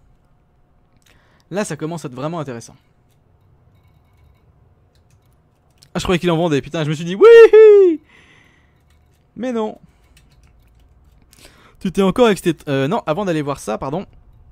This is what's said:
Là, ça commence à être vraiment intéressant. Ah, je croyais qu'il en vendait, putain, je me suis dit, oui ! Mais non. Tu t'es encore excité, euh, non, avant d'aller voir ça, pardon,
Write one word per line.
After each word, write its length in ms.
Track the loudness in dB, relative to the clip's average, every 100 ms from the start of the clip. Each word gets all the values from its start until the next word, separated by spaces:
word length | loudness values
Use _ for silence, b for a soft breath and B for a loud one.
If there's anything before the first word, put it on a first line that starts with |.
| _ _ _ _ _ _ _ _ _ _ b b b b -12
Là, 140 | -10
ça 140 | -10 -10
commence 260 | -10 -12
à 60 | -14
être 40 |
vraiment 280 | -12 -10 -10
intéressant. 340 | -12 -14 -18 -20 _ _ _ _ _ _ _ _ _ _ _ _ _ _ _ _ _ _ _ _ _ _ _ _ _ _ _ _ _ _ _
Ah, 60 | -8
je 40 |
croyais 160 | -4 -4
qu'il 100 | -2
en 60 | -2
vendait, 260 | -2 -4
putain, 220 | -6 -8
je 60 | -8
me 40 |
suis 120 | -8 -8
dit, 100 | 2
oui ! 880 | 6 8 8 8 8 6 4 0 b b b b b b b b _ _ _ _ _ -12
Mais 160 | -8
non. 260 | -6 -8 -10 -20 _ _ _ _ _ _ _ _ _ _ _ _ _ _ b b b b _
Tu 100 | -8
t'es 120 | -2
encore 260 | -2 2 0
excité, 260 | 0 -4 -6 -6
euh, 220 | -4 -4
non, 120 | -4 -6
avant 180 | -6
d'aller 180 | -6 -6
voir 200 | -6 -10
ça, 160 | -10 -10
pardon, 280 | -10 -10 -12 -20 _ -20 -20